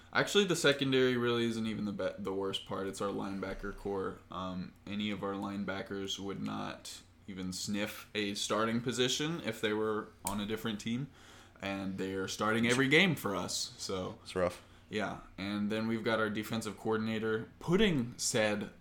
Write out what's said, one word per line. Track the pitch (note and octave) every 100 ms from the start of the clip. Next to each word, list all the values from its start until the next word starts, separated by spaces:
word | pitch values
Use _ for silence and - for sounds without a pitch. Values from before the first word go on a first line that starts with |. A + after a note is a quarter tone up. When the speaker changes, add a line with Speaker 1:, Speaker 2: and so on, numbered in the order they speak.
| -
Speaker 1:
Actually, | A2 C#3 G3+
the | G3 D#3+
secondary | D3 C#3 C3+ C3 B2+ B2
really | A#2+ A#2+ A#2
isn't | A2+ A2
even | G#2+
the | G#2
be-, | G2 F#2 -
the | G2
worst | F#2+ G2 G2 -
part. | F#2+ G2
It's | F#2+
our | G2+
linebacker | G#2 G2+ G2 F#2+ G2 G2+ F#2+
core. | G2+ G2 F#2+ F#2+ -
Um, | F2+ F#2 F#2 - - -
any | G2+ G#2
of | G2
our | G2
linebackers | G2 G2+ G2+ G2 F#2+ F#2+ G2 G2 -
would | G2 G2
not | G#2 G#2 G2+ - - - - - -
even | F#2+ F#2
sniff | F#2 - G2+ G2+ - -
a | G#2+ G2+
starting | G2+ - G#2+ A2+ A#2
position | B2+ A2+ B2+ C3 D3+ E3+
if | - -
they | G#2+
were | G#2+ A2 G#2+ G#2+ -
on | - G#2
a | G2+
different | G#2+ A2+ G#2
team, | A#2 A#2+ D3 - - - - -
and | G2 G2 F#2+ F#2+
they're | F#2+ F#2+ F#2+
starting | - G#2+ A2+ A#2
every | B2 C3+
game | D3+ F#3+ C#3
for | G#2
us. | F#2+ F2+ - - -
So | - F#2+ F#2+ G2
Speaker 2:
It's | - F#2
rough. | F2+ - - - -
Speaker 1:
yeah, | G#2+ G2 - - -
and | G2 G#2 G#2
then | A2 A2+
we've | A2+
got | A2+ A2
our | G#2+
defensive | G#2 G#2+ A2+ G#2+ F#2+
coordinator | A2+ A2 A2 A2 A2 A2 - -
putting | - F#3+ G#3+ D3+ A#2+ -
said | - A#2+ G#2+ G2+ G2+ -